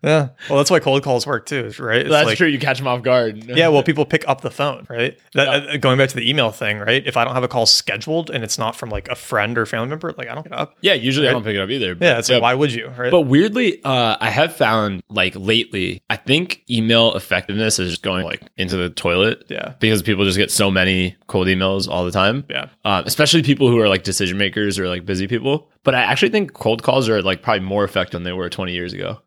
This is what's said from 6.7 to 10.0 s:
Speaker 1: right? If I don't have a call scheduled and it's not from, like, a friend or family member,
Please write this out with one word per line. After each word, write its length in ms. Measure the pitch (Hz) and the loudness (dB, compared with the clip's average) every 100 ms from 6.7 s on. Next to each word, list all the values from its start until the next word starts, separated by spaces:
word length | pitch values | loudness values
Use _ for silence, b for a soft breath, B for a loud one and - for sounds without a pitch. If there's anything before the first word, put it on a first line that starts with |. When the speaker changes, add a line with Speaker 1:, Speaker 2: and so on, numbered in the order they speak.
| 104 | -4
Speaker 1:
right? 240 | 104 127 139 | 0 0 0
If 100 | 123 | 0
I 60 | |
don't 100 | 120 | 0
have 100 | 127 | 0
a 40 | 123 | -2
call 180 | 120 110 | 0 2
scheduled 640 | - - 110 113 160 160 | 2 0 -6 -4 -4 -4
and 140 | 143 | -8
it's 160 | 113 - | -6 -4
not 160 | 113 - | -4 -6
from, 140 | 123 | -10
like, 160 | 104 - | -10 -8
a 60 | 127 | -12
friend 420 | - 117 104 117 | -4 -2 -2 -2
or 80 | 110 | -4
family 220 | 117 117 | -4 -6
member, 240 | 156 | -6